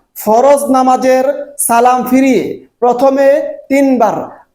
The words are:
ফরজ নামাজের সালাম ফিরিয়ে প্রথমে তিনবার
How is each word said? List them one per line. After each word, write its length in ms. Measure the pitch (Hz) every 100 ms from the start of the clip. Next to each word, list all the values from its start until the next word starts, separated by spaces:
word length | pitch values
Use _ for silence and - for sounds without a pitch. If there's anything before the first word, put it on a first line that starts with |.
| _ -
ফরজ 480 | 214 220 269 285
নামাজের 920 | 285 262 262 254 262 262 262 294 - -
সালাম 500 | - 233 247 254 240
ফিরিয়ে 600 | 262 269 214 143 - - _
প্রথমে 800 | 240 240 277 269 269 285 - - -
তিনবার 760 | 277 277 247 214 - - - _